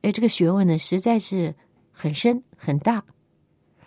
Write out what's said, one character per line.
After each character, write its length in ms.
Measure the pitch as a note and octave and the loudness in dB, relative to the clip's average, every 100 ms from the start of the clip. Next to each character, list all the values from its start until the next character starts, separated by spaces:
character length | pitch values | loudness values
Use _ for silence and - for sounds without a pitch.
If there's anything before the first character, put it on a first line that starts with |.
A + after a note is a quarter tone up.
呃， 100 | G3+ | -2
这 100 | G#3 | 0
个 60 | A3+ | 0
学 220 | - E3+ | 2 2
问 160 | F#3+ F#3 | 4 2
呢， 120 | D#3+ | 0
实 220 | - F#3 | -2 -2
在 180 | A#3 A#3 | 0 0
是 360 | - F#3+ E3 D#3 _ _ _ | -2 -4 -4 -6 _ _ _
很 240 | _ D3+ | _ -6
深 300 | D3 A#3+ B3 - _ | 0 0 0 -6 _
很 220 | - D3 | -4 0
大。 260 | A3 A3+ - _ _ _ _ _ _ _ | 0 -2 -6 _ _ _ _ _ _ _